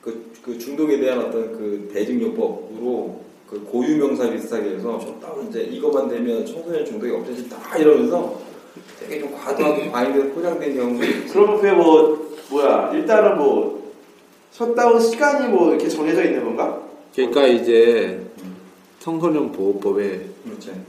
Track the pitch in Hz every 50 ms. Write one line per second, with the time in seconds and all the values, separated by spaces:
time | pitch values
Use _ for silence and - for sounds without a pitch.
0 | - 120 113 117 - - - - - 123 113 117 - 135 143 156 156 151 139 127
1 | 127 131 127 120 110 - 113 113 113 107 - 107 107 104 101 101 - - - 98
2 | 107 123 127 120 113 - - 113 107 92 - - - - 110 113 120 123 120 107
3 | 95 92 - - - - - _ _ - 107 101 104 - - 120 127 151 156 151
4 | 139 131 123 - 123 113 110 - - - 120 107 104 101 92 95 113 117 113 104
5 | - - - - - - - - - 214 - 113 - - 127 143 151 151 135 131
6 | 123 120 120 120 120 120 113 110 - - - 165 160 170 170 151 - - 110 107
7 | 117 123 - - - 127 123 - - - - - - - - 165 151 151 147 127
8 | 123 - 175 175 - - - - - - - - - - - - - - - -
9 | - - 151 147 139 139 - - - 135 139 - - - - - - - - 123
10 | 127 139 135 139 139 139 - 165 175 175 165 147 147 143 131 127 123 120 123 120
11 | - - - - - - - 190 208 202 208 208 196 202 185 170 165 160 156 156
12 | 156 151 151 - - - - - - - 139 147 139 127 - - - - 147 156
13 | - - 220 208 - 202 - 160 143 135 120 107 - - - - - - - -
14 | - - _ _ _ _ _ _ _ _ _ - 233 233 233 247 240 240 226 226
15 | 226 226 - - 294 285 285 277 254 233 208 175 175 156 139 - - - - 151
16 | 151 160 170 180 175 - - - 117 113 113 135 151 - - - - - - -
17 | - _ - - 131 117 117 143 139 127 120 117 110 117 117 113 117 117 117 110
18 | 98 92 92 92 92 - - - - - - - - - - _ _ _ _ _
19 | - 165 165 160 165 170 156 147 135 113 90 92 95 98 101 98 - 104 95 104
20 | 101 98 92 90 92 - - - - 117 104 101 - 98 95 95 -